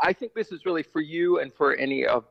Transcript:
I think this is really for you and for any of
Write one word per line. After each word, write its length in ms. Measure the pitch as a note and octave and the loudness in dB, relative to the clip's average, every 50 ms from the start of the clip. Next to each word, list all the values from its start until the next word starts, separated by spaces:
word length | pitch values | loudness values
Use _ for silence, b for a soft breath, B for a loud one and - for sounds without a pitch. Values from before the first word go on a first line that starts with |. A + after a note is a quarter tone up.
I 100 | D3+ F3 | 2 2
think 220 | F#3+ - B3+ A3+ - | 0 0 -4 -8 -6
this 180 | A3+ G#3+ - | -6 -6 -6
is 140 | F#3 D#3 - | -8 -6 -4
really 180 | F#3 E3+ D#3+ D3 | -2 -2 -2 -2
for 180 | - - D#3+ | -4 -4 -4
you 380 | D#3 D3 E3 E3+ F3 F3 F3 D#3+ | -4 -4 -2 0 2 2 2 2
and 140 | C#3+ C3 - | 0 -2 -2
for 220 | - D3 C#3 C#3 | 0 2 2 2
any 300 | - C3+ C3+ C3+ C3+ C3 | 2 0 -2 0 0 2
of 200 | - B2 A#2+ A2+ _ | 2 2 0 -2 _